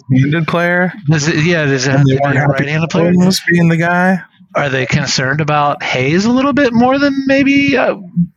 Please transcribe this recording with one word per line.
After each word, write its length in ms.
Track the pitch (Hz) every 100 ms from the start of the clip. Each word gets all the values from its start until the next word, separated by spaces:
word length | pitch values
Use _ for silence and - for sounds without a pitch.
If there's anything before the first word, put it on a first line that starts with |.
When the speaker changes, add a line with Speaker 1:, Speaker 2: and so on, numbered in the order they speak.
| -
Speaker 1:
right-handed 380 | 131 139 165 156
player? 440 | 170 175 180 180 208 143
Speaker 2:
Does 200 | 160 147
it, 140 | 160 165
yeah, 200 | 170 147
does 220 | 135 135
it 40 |
Speaker 1:
And 80 | 135
Speaker 2:
have 60 | 139
Speaker 1:
they 80 | 131
Speaker 2:
to 40 |
be 40 |
Speaker 1:
weren't 140 | 139 131
Speaker 2:
a 20 |
Speaker 1:
happy 100 | 143
Speaker 2:
right-handed 300 | 135 143 156
Speaker 1:
with 80 | 160
Speaker 2:
player? 220 | 170 175 180
Speaker 1:
Owens 240 | 185 190 -
being 180 | 175 170
the 80 | 165
guy? 440 | 170 175 185 185 - _ _ -
Speaker 2:
Are 120 | 143
they 160 | 131 127
concerned 540 | 151 135 - 131 151
about 420 | 151 151 147 143
Hayes 420 | - 127 135 170 220
a 60 |
little 200 | 247 277
bit 200 | 277 262
more 260 | 233 247 277
than 140 | 285 277 269
maybe, 500 | 269 269 277 277 254
uh, 180 | 254 - 180 175 175